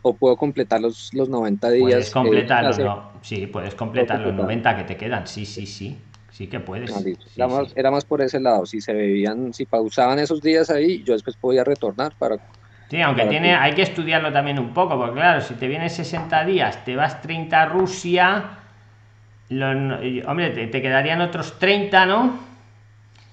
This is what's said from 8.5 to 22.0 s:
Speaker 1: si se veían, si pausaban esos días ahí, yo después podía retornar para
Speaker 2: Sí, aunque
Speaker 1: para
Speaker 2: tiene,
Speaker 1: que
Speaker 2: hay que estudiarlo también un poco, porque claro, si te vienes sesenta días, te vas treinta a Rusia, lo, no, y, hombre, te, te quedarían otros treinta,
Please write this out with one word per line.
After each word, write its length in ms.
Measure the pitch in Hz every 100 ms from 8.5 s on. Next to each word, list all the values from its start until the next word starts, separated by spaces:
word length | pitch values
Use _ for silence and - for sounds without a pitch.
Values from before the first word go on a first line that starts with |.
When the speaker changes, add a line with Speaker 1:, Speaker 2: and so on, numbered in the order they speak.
| 110 107
Speaker 1:
si 140 | 110
se 140 | 104
veían, 600 | 107 104 98 104 110 127
si 120 | 113 135
pausaban 540 | 113 110 117 127 135
esos 220 | 147 160
días 280 | 151 160 160
ahí, 340 | 151 160 185
yo 80 | 107
después 240 | 113 117 117
podía 300 | 127 127 127
retornar 480 | 143 107 101 143 -
para 200 | 113 104 - - - - -
Speaker 2:
Sí, 120 | 147
aunque 220 | 156 120
Speaker 1:
para 80 | 110
Speaker 2:
tiene, 180 | 151 170
Speaker 1:
que 60 | 175
Speaker 2:
hay 180 | 143
que 80 | 156
estudiarlo 500 | 185 - 160 160 151
también 260 | 139 143 143
un 160 | 120
poco, 240 | 165 180 139
porque 180 | 117 123
claro, 260 | 170 156
si 140 | - 117
te 120 | 131
vienes 260 | 147 165
sesenta 520 | 170 165 165 160 156 165
días, 400 | 185 117 - -
te 100 | 127
vas 260 | 147 -
treinta 420 | 156 165 160 160
a 20 | 160
Rusia, 840 | 175 185 185 175 175 180 202 196 - - - - - - _ _ - -
lo, 240 | 131 135
no, 280 | 135 135 123
y, 200 | 127 123
hombre, 300 | 123 151 165
te, 160 | 117 113
te 140 | 131
quedarían 380 | 131 131 147 165
otros 400 | 175 170 151 -
treinta, 460 | 185 202 202 190